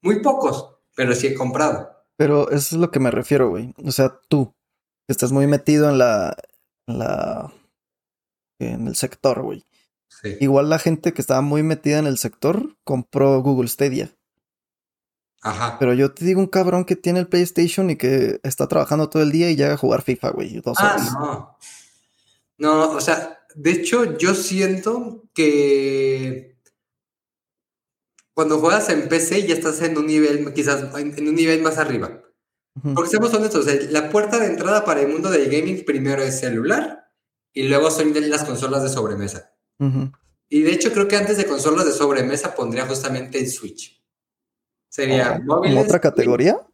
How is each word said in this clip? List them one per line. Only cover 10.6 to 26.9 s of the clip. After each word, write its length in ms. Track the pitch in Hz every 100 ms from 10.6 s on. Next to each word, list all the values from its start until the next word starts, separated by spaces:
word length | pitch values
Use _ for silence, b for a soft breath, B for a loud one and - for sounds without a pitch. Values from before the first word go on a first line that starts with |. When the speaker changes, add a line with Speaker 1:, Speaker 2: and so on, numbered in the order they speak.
| 147
Speaker 2:
la 80 | 160
gente 340 | 170 160 -
que 80 | 165
estaba 220 | - 131
muy 200 | 143 147
metida 360 | 156 151 147 151
en 80 | 151
el 100 | 131
sector 600 | 117 - 143 190 302 _
compró 600 | - 135 123 131 139 135
Google 260 | 131 131 120
Stadia. 460 | - 139 127 107 _ _ _ _ _ _ _ _ _ _ _ _ _
Speaker 1:
Ajá. 340 | 110 98 117 113
Speaker 2:
Pero 160 | 127
yo 160 | 123 135
te 120 | -
digo, 160 | 170 185
un 80 | 190
cabrón 360 | 190 180 175
que 120 | 180 180
tiene 240 | - 175
el 80 | 180
PlayStation 600 | 180 175 - 170 - 190
y 60 | 151
que 440 | 127 135 120 -
está 240 | 139 135 139
trabajando 420 | 165 143 151 151
todo 140 | 156
el 80 | 151
día 200 | 156 170
y 60 | 151
llega 180 | 143
a 20 | 147
jugar 260 | 131 127
fifa, 280 | 139 127 123
güey, 280 | - 107 113
dos 160 | 123 120
Speaker 1:
Ah, 140 | 208 196
Speaker 2:
horas. 160 | 117
Speaker 1:
no. 440 | 127 147 117 - _ B B B B B B B B _ _
No, 320 | 151 156 156
o 100 | 147
sea, 380 | 131 160 - - _
de 160 | 156 147
hecho, 480 | 175 165 240 226 151
yo 160 | -
siento 880 | 196 - 185 196 185 214 240 233 - _
que 1200 | - 156 147 143 139 135 135 135 131 131 131 - _ _ _ _